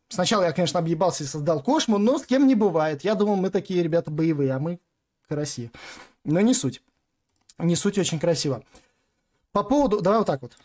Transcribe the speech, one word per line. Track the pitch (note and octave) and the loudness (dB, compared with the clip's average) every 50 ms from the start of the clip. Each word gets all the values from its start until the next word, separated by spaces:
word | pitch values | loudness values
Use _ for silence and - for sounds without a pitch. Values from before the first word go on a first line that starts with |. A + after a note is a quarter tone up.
| _ _ | _ _
Сначала | - - F3+ - A3 G#3 F#3 | -4 -2 0 0 2 2 2
я, | E3+ | 0
конечно, | C#3 F#3 F3 D#3+ - F3+ | 0 0 -2 0 0 -2
объебался | E3 D#3+ E3+ D#3+ F#3+ F3 - - D#3 | -2 -2 0 0 0 0 0 -2 -6
и | |
создал | C#3 - D#3 C#3+ E3 E3 D3 - | -8 -8 -4 -2 -2 -2 0 0
Кошму, | - C#4+ D#4+ - - G#3+ | 0 0 2 2 2 2
но | G3+ G3+ A#3 C#4 C#4 | 2 4 2 2 0
с | C4+ | 0
кем | - B3 C4+ C#4+ | 0 2 4 6
не | C4 C4+ | 4 4
бывает. | G#3 A3 G3+ D#3+ E3 D#3 D#3 D#3 C#3 - | 4 2 2 2 2 0 0 -2 -2 -2
Я | G3 A3 | -2 0
думал, | F#3+ G#3 G#3 G#3 | 2 0 0 0
мы | F#3+ F3+ F#3+ | 0 0 0
такие | - G3 - - F#3 F3 E3+ | -2 -2 -2 0 0 0 0
ребята | D#3+ D#3+ E3+ E3 - | 2 0 0 -2 -2
боевые, | D3+ D3+ D#3+ E3 D#3+ C#3+ C#3+ C3 | -2 -2 0 0 0 0 0 0
а | C3 C3 | -2 -2
мы | D3 E3 F3 E3+ _ _ _ _ _ _ _ _ _ _ | -4 -6 -8 -10 _ _ _ _ _ _ _ _ _ _
караси. | D3+ D3 D3+ C#3 - - A#2 A#2 - - - - - - - - _ _ _ | -6 -6 -6 -6 -8 -10 -12 -12 -16 -20 -20 -20 -20 -20 -20 -20 _ _ _
Но | - D3+ F3+ | -2 2 2
не | G#3 A#3 C4 | 4 4 2
суть. | B3+ - C3 B2+ - _ _ _ _ _ _ _ _ _ _ _ _ _ - - | 2 0 -2 -6 -8 _ _ _ _ _ _ _ _ _ _ _ _ _ -20 -10
Не | - E3 E3+ E3+ | -2 0 0 0
суть, | D#3+ - G3+ G3+ | 2 0 0 0
очень | G3+ F3 - - D3+ | 0 -2 -2 -2 -2
красиво. | E3+ E3+ D#3+ - - D3 C3 A2+ - _ - - _ _ _ _ _ _ _ _ _ _ _ _ _ _ - | 0 0 0 0 -2 -4 -4 -6 -8 _ -20 -20 _ _ _ _ _ _ _ _ _ _ _ _ _ _ -4
По | G3+ G3+ | -4 -2
поводу, | - C4 D4 C#4+ A#3 G3+ G#3 | 2 2 2 2 2 2 0
давай | E3 F#3 G#3 A3+ | 2 2 2 2
вот | G3+ | 2
так | - D#3 C3 | 0 -2 -4
вот. | - - - _ _ | -6 -12 -20 _ _